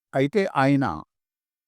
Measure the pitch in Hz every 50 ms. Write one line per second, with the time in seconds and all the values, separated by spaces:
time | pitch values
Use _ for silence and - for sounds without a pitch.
0 | _ _ - 135 139 143 - 208 196 - - 139 135 139 143 139 135 104 78 76
1 | - _ _ _ _ _ _ _ _ _ _ _ _